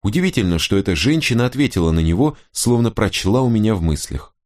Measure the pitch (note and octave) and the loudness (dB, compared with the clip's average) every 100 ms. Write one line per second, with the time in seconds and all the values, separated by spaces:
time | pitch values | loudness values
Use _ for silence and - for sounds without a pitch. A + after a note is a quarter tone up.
0 | G2+ C#3+ F#3 D3+ F#2 E2 - G2 G2 E2 | -2 0 0 0 0 0 0 0 0 0
1 | A#2+ D#3+ D3 A#2 B2 B2 C3+ G2 E2 E2 | 0 0 0 0 0 0 0 2 2 2
2 | D#2+ F2 D3 - _ - A#2+ A#2+ A#2 A2 | 2 2 0 -2 _ -4 0 2 0 0
3 | G#2 - F#2 A#2+ B2+ A2+ G#2+ G2+ D#2+ D2+ | -2 -2 0 2 2 2 0 0 0 -2
4 | - C2 - _ | -6 -10 -12 _